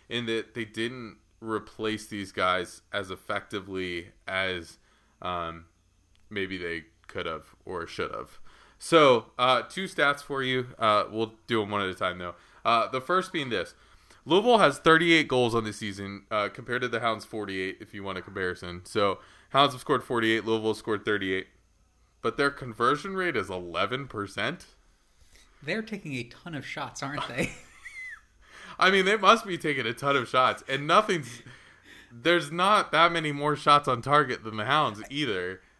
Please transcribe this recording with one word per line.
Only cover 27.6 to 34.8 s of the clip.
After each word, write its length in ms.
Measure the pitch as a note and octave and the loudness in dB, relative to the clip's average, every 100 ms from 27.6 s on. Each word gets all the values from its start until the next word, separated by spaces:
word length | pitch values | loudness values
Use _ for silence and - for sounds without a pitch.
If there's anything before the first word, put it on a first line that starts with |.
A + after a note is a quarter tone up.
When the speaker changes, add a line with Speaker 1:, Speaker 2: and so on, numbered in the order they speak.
| - - C6+ C6+ C6 | -20 -20 -18 -14 -14
Speaker 2:
<laughs> 640 | - _ _ - - - - | -14 _ _ -20 -20 -12 0
Speaker 1:
I 120 | F#3 | 4
mean, 120 | G3 | 4
they 140 | F#3 G#3+ | 2 4
must 280 | F#3+ A3+ G3 | 6 4 2
be 120 | E3 | -6
taking 280 | D#3 C3+ A2+ | -4 -2 -2
a 80 | |
ton 220 | - C#3 C#3 | -2 0 0
of 140 | A2+ | 2
shots. 340 | C3 B2 G2+ - | 4 4 2 -4
And 180 | C3+ D3 | -4 2
nothing's, 540 | F#3+ G#3+ F3 A#2 A#2 - - - - - - - | 2 4 -2 -4 -14 -18 -20 -20 -20 -20 -20 -20
there's 380 | A#2 D#3+ F3 C#3+ | -4 2 2 0
not 440 | E3+ F#3+ G#3 - | 0 4 4 4
that 180 | D3+ E3+ | 4 4
many 220 | E3+ D3+ | 4 -2
more 240 | C#3+ D3 C#3+ | 0 0 2
shots 300 | D3+ D3 D3 | 6 6 6
on 120 | A#2+ | -2
target 440 | B2+ D3 C3 A#2+ G#2+ | 4 4 4 -2 -6
than 100 | G#2+ | -4
the 80 | A2 | 0
Hounds 360 | D3+ | 2